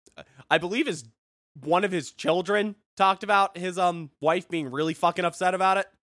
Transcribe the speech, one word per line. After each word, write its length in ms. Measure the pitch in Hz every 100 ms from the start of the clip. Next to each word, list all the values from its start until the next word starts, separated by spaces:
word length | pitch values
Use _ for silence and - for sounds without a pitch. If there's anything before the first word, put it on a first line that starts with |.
| _ - - - -
I 100 | 160
believe 260 | 175 226 285
his, 200 | 165 117 _ _ _ _ 147
one 200 | 139 175
of 80 | 202
his 200 | 180 135
children 640 | - 147 170 180 208 208 202 _ -
talked 260 | 190 190
about 340 | 202 202 196 175
his, 220 | 180 175
um, 320 | 180 170 151 _
wife 260 | 151 180 -
being 220 | 170 139
really 240 | 135 160
fucking 320 | 156 175 170 175
upset 300 | - 180 185
about 220 | 190 190
it. 100 | - _